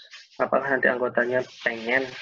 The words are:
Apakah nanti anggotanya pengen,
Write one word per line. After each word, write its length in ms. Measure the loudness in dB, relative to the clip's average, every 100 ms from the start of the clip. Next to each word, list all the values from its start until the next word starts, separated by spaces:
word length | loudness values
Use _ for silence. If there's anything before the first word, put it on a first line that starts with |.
| -20 -20 -12 -4
Apakah 240 | 0 0
nanti 240 | 2 2 2
anggotanya 560 | 2 0 0 0 0 -2 -4
pengen, 480 | -4 -4 -2 0 -2 -8